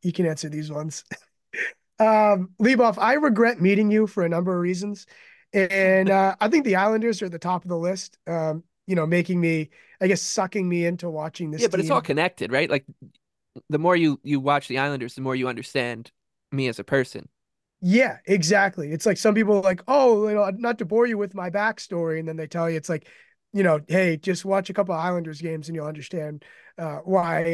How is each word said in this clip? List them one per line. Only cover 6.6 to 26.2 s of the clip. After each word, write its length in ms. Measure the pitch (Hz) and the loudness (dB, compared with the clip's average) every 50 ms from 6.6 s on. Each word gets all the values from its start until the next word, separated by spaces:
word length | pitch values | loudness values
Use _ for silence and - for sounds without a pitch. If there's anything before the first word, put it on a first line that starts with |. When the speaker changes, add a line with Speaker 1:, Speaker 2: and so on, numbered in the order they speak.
| 277 | 2
Speaker 1:
the 120 | 226 202 | 2 2
Islanders 440 | 185 196 208 220 220 220 233 220 190 214 | 2 2 2 2 0 0 -2 -2 -2 -4
are 20 | |
at 80 | 185 170 | -8 -8
the 80 | 165 | -6
top 240 | - 180 185 175 - | -4 -4 -4 -4 -4
of 40 | 185 | -4
the 80 | 175 | -6
list, 420 | 165 165 180 190 185 - - _ _ - - | -4 -2 -4 -4 -4 -8 -14 _ _ -10 -6
um, 340 | 170 165 160 160 156 165 170 _ _ _ _ | -4 -2 -2 -2 -4 -4 -8 _ _ _ _
you 80 | - 185 | -2 0
know, 100 | 175 156 | 2 2
making 360 | 156 170 175 170 - 180 175 | 4 4 2 2 2 2 2
me, 300 | 170 165 160 160 156 151 _ _ _ _ _ - | 2 2 2 0 -2 -4 _ _ _ _ _ 0
I 60 | 190 | 2
guess, 160 | 185 196 175 - | 2 2 2 0
sucking 460 | - - - 190 185 - 214 185 180 | -2 -2 -2 -2 -2 -2 -2 -2 0
me 180 | 175 175 170 | 0 0 0
into 240 | 170 180 175 - 175 | 0 -2 -4 -6 -8
watching 400 | 160 156 151 160 - - 175 156 | -8 -6 -8 -8 -8 -8 -8 -6
this 100 | 151 160 | -4 0
Speaker 2:
Yeah, 60 | 233 | 0
but 140 | 226 165 185 | 0 2 2
it's 100 | 165 160 | 0 2
all 100 | - - | 2 0
Speaker 1:
team. 60 | 151 | 0
Speaker 2:
connected, 460 | - 143 147 165 180 - - - - 123 | 0 0 0 0 0 -2 -4 -6 -2 0
right? 180 | 135 156 - | 0 0 0
Like, 140 | - 143 - - - _ - - _ _ _ _ _ _ _ _ - - - - | -2 -2 -4 -6 -20 _ -20 -20 _ _ _ _ _ _ _ _ -20 -20 -8 -4
the 120 | 147 147 | -4 0
more 160 | 156 175 180 | 2 2 2
you, 240 | 175 165 156 139 - - | 4 4 2 0 0 -4
you 160 | 143 147 139 | -4 -2 -2
watch 300 | 131 143 143 143 135 - | 0 0 0 0 -2 -4
the 100 | 123 135 | -4 -2
Islanders, 380 | 135 143 143 135 120 117 - | -2 -2 -2 -4 -8 -10 -10
the 60 | - 131 | -8 -6
more 120 | 135 131 | -4 -4
you 140 | 131 127 127 | -4 -4 -4
understand 640 | 120 113 113 - - 143 123 120 120 113 117 - _ _ _ _ _ _ _ _ - | -6 -8 -10 -6 -4 -4 -4 -4 -6 -8 -12 -18 _ _ _ _ _ _ _ _ -6
me 160 | 135 131 127 | -4 -4 -4
as 100 | 113 - | -4 -6
a 60 | 101 | -6
person. 440 | - 139 139 127 - - - - - _ _ _ _ _ _ _ _ _ _ | -2 0 0 0 -2 -6 -16 -16 -18 _ _ _ _ _ _ _ _ _ _
Speaker 1:
Yeah, 380 | - 175 196 233 262 220 - - _ | 0 2 4 4 4 2 -2 -6 _
exactly. 640 | - 196 202 156 156 208 202 196 196 185 - 151 147 156 | 0 0 2 2 4 4 4 2 2 0 -4 -8 -8 -6
It's 120 | 160 - | -2 0
like 120 | 220 190 | 0 0
some 180 | - - 220 214 | 2 2 2 2
people 220 | 214 220 202 208 | 2 2 2 2
are 60 | 202 185 | 2 2
like, 200 | 190 185 180 - - | 0 -2 -2 -2 0
"Oh, 400 | 262 294 269 247 226 208 214 214 | 2 4 6 6 4 4 2 0
you 80 | 208 | 0
know, 120 | 208 208 190 | 0 0 0
not 280 | 190 214 233 233 240 220 | -2 -2 -2 -4 -2 -4
to 60 | 226 | -4
bore 240 | 156 214 226 240 247 | -2 0 2 2 2
you 100 | 226 202 | 0 -2
with 160 | 208 190 190 | -6 -6 -8
my 160 | 196 180 180 | -8 -8 -6
backstory." 720 | 170 202 208 220 214 - - - 190 170 170 165 160 160 | -4 -2 -2 -2 -2 -4 -8 -8 -6 -4 -4 -2 -4 -4
And 80 | 160 160 | -6 -8
then 80 | 160 | -8
they 100 | 160 160 | -10 -10
tell 240 | 151 - 175 165 165 | -8 -6 -4 -2 -2
you, 60 | 165 | -2
it's 120 | 160 151 - | -4 -4 -6
like, 200 | 170 151 - - - - _ _ _ _ _ _ - | -6 -6 -8 -12 -20 -20 _ _ _ _ _ _ -2
you 120 | 196 196 | 2 2
know, 160 | 175 160 151 151 - | 4 2 2 0 0
"Hey, 300 | 156 190 190 175 165 151 | 2 2 2 2 0 0
just 260 | - 190 180 175 - | -2 -4 -4 -4 -2
watch 260 | 196 196 196 185 - | -2 -2 -2 -2 -2
a 20 | 185 | -2
couple 220 | 208 202 185 175 | -2 -2 -2 -2
of 60 | 160 | -4
Islanders 400 | 165 180 180 175 170 160 156 147 | -2 -2 -2 -4 -4 -6 -10 -10
games 280 | 165 165 160 156 147 156 | -8 -8 -8 -8 -8 -8
and 60 | 165 | -10
you'll 140 | 160 147 151 | -8 -8 -8
understand, 560 | 156 147 131 - - 170 | -10 -12 -12 -10 -8 -8